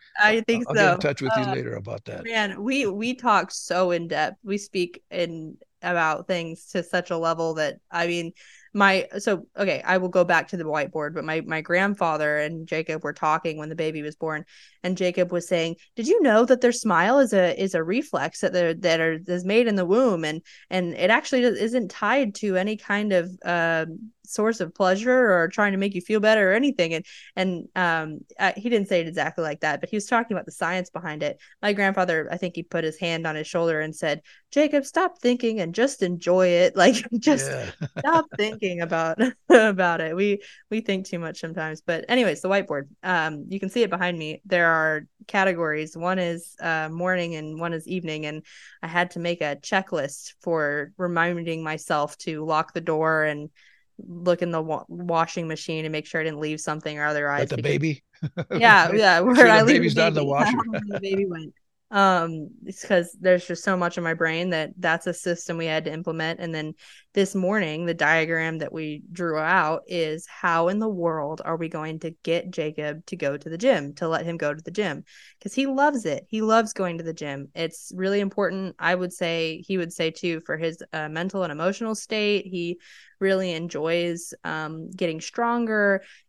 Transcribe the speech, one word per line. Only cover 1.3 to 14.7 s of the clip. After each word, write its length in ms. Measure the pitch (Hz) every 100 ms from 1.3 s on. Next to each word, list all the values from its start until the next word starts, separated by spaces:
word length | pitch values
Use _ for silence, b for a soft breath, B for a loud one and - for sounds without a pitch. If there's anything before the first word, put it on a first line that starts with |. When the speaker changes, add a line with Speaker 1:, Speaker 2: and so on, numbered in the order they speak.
| 131
Speaker 2:
you 100 | 101
Speaker 1:
Uh, 60 |
Speaker 2:
later 240 | 92 60 -
about 300 | 104 107 -
that. 200 | - 226
Speaker 1:
man, 360 | 226 208 185
we, 240 | 214 269 214
we 300 | 202 233 247
talk 340 | 240 196 180
so 380 | - - 180 185
in 160 | 175 170
depth. 300 | 151 151 -
We 160 | 202 202
speak 420 | - 185 175 - _
in, 480 | 175 170 165 160 - _ _
about 440 | 175 175 160 151 180
things 400 | 175 165 170 -
to 140 | 190
such 280 | 165 180 175
a 60 | 165
level 380 | 165 165 165 160
that, 220 | 151 - _
I 160 | 170 175
mean, 240 | 175 165 - B B B
my, 340 | 208 196 190 - 202
so, 280 | 220 190 - -
okay, 240 | 196 135 -
I 140 | 185
will 100 | 180
go 140 | 180 175
back 240 | 165 -
to 80 | 175
the 60 | 156
whiteboard, 480 | 151 139 160 147
but 100 | 151
my, 180 | 156 160
my 200 | 156 160
grandfather 760 | 151 180 196 202 170 156 151 151
and 280 | 151 165 160
Jacob 360 | 160 160 156
were 100 | 147
talking 440 | - 156 160 165 156
when 120 | 151
the 60 | 165
baby 260 | 160 156
was 160 | 151 -
born, 260 | 160 151 - b b